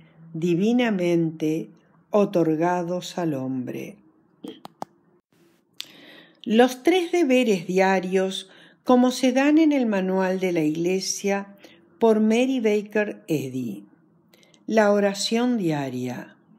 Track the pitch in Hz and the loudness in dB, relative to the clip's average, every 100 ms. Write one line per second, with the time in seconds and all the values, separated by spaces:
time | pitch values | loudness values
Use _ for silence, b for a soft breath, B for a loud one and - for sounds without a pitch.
0 | B B B 160 175 170 208 247 240 196 | B B B -4 -2 0 2 2 0 0
1 | 175 170 165 160 156 156 - b b b | 0 0 0 -2 -4 -4 -6 b b b
2 | _ 214 202 185 165 156 170 180 170 180 | _ 0 2 2 2 2 0 -2 -4 -6
3 | 175 - 170 135 131 131 123 139 135 - | -8 -6 -4 -4 -6 -6 -8 -10 -12 -16
4 | _ _ _ _ - - - _ - _ | _ _ _ _ -20 -18 -20 _ -20 _
5 | _ _ _ _ _ _ _ - B B | _ _ _ _ _ _ _ -20 B B
6 | B B B B - 214 254 - - 370 | B B B B 0 4 4 2 2 2
7 | 339 349 294 254 233 190 160 185 190 190 | 2 0 2 2 2 0 0 2 2 2
8 | 180 185 190 190 B B B B - 254 | 0 -2 -2 -6 B B B B 2 4
9 | 254 247 262 247 285 302 320 285 233 196 | 4 2 0 2 4 4 4 2 0 0
10 | 185 190 185 185 185 170 151 160 175 190 | 0 0 0 0 -2 0 0 0 -2 -2
11 | 190 - 202 196 196 B B B _ - | -4 -6 -2 -4 -6 B B B _ 0
12 | 226 214 214 226 254 262 214 208 208 220 | 2 4 2 2 0 0 0 -2 -2 -4
13 | 208 214 - 151 131 127 120 98 - _ | -4 -6 -6 -4 -4 -8 -8 -10 -16 _
14 | _ _ _ b b b - 220 208 208 | _ _ _ b b b -2 2 4 4
15 | 202 196 - 226 247 240 170 151 135 127 | 2 -2 -2 -2 0 0 -2 -2 -4 -6
16 | 127 120 - - _ | -8 -10 -14 -20 _